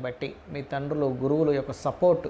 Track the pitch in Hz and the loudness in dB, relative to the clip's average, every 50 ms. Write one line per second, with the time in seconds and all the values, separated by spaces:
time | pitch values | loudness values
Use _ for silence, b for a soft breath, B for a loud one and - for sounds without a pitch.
0 | 123 127 123 - 143 - - - - - 151 143 139 - 143 139 143 143 156 151 | -6 -8 -6 -6 -8 -8 -8 -12 -14 -10 -10 -10 -8 -6 -6 -6 -4 -2 0 0
1 | 143 131 127 123 131 135 147 156 160 151 143 135 135 - - - - 143 135 - | 0 0 0 0 0 2 2 4 4 4 2 2 0 -4 -8 -4 -4 -4 0 4
2 | 180 180 170 165 - | 4 4 4 4 0